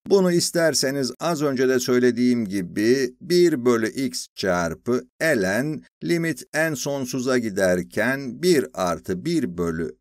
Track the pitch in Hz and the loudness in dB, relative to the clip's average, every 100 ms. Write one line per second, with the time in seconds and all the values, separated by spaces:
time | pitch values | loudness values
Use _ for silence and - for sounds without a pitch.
0 | - 196 185 170 - 175 160 135 135 139 | 2 2 4 2 0 0 2 2 -2 -2
1 | 123 - 160 151 147 127 131 127 123 123 | -4 -4 -4 -2 -2 2 2 2 2 4
2 | 123 117 123 120 104 98 87 95 113 135 | 4 2 2 2 0 -4 -4 0 2 2
3 | 127 - 92 175 175 139 123 113 107 127 | 0 -8 0 4 4 4 2 2 0 -2
4 | 131 - - - 95 87 82 80 - 123 | -6 -6 -12 -6 -2 0 -2 -4 -2 -4
5 | - - 160 123 92 107 147 151 - - | -4 -4 0 2 0 0 -2 -6 -12 -10
6 | 160 170 165 147 - 147 160 143 147 139 | -4 -2 -2 -6 -6 -2 -2 -2 -6 -6
7 | 127 135 127 127 113 95 92 90 90 - | -6 -4 0 0 0 0 2 2 -2 -2
8 | 117 135 131 131 180 151 - - 90 80 | -2 -2 -6 -2 2 2 0 -4 -4 -4
9 | - 90 160 165 101 87 85 82 82 - | -6 -6 -2 -2 -2 -4 -4 -4 -6 -8